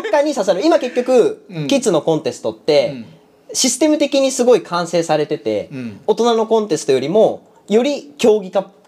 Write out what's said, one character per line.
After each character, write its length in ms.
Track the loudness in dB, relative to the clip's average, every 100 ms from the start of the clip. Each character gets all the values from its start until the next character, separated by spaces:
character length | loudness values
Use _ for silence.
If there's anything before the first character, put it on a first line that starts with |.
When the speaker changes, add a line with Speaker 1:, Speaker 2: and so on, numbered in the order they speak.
Speaker 1:
ど 60 | 2
っ 40 |
か 100 | 0
に 120 | 0
刺 120 | -2 -2
さ 80 |
る。 120 | 0 2
今 120 | 2
結 160 | 0
局、 520 | -4 2 2 2 0 -10
Speaker 2:
う 120 | -8
ん。 60 | -2
Speaker 1:
キ 100 | -2
ッ 20 |
ズ 120 | 0
の 100 | 0
コ 160 | 0 -2
ン 40 |
テ 120 | -2
ス 80 | -6
ト 100 | -8
っ 60 | -6
て、 320 | 0 2 2
Speaker 2:
う 40 | -4
ん。 100 | -14 -20 _ _ -10
Speaker 1:
シ 160 | -4 -2
ス 100 | 0
テ 80 | 0
ム 100 | 2
的 220 | 0 0
に 120 | 0
す 120 | 0
ご 140 | 2 2
い 40 |
完 280 | 0 -6 -2
成 140 | -2
さ 120 | 0 0
れ 100 | -2
て 120 | -4
て、 320 | -4 -4 -4
Speaker 2:
う 60 | -10
ん。 240 | -12 -6 -2
Speaker 1:
大 100 | 0
人 200 | 2 0
の 120 | 0
コ 120 | 0
ン 80 | 0
テ 80 | -2
ス 100 | 0
ト 60 |
よ 80 | 0
り 80 | 2
も、 400 | 2 2 0 _ _ -2
よ 120 | 0
り 300 | 2 -2 -8 0
競 240 | 2 2
技 100 | 0
化、 180 | -4 -4 _